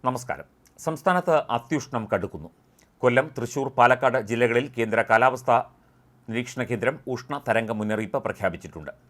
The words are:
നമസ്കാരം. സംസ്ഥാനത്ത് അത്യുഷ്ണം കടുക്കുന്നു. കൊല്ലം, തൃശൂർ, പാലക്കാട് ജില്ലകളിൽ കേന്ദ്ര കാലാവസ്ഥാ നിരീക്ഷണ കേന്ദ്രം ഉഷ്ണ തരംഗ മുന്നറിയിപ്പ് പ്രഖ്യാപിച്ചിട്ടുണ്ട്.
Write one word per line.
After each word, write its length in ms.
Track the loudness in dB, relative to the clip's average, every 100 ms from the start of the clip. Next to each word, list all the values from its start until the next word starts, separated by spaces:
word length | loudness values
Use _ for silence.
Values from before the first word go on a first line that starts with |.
| -2
നമസ്കാരം. 400 | -4 -8 -10 -10 _ _ _
സംസ്ഥാനത്ത് 500 | -6 -2 0 0 2 2 2
അത്യുഷ്ണം 480 | -6 -2 -4 -2 -6 -2
കടുക്കുന്നു. 380 | -2 -4 -10 -16 _ _ _ _ _
കൊല്ലം, 220 | 2 4 0 -6
തൃശൂർ, 300 | -6 -4 -4 4
പാലക്കാട് 400 | 6 6 2 0 -2
ജില്ലകളിൽ 360 | 0 2 2 0
കേന്ദ്ര 240 | -4 0 0 4
കാലാവസ്ഥാ 460 | 6 6 2 2 2 0 _ _ _ _ _ -8
നിരീക്ഷണ 320 | -6 -6 -8 -4
കേന്ദ്രം 260 | -2 -2 -4 -10
ഉഷ്ണ 200 | -10 -8 -10 0
തരംഗ 240 | 0 0 -4
മുന്നറിയിപ്പ് 400 | -2 -2 -4 -4
പ്രഖ്യാപിച്ചിട്ടുണ്ട്. 680 | -6 -4 -4 -4 -14 -14 -16 -18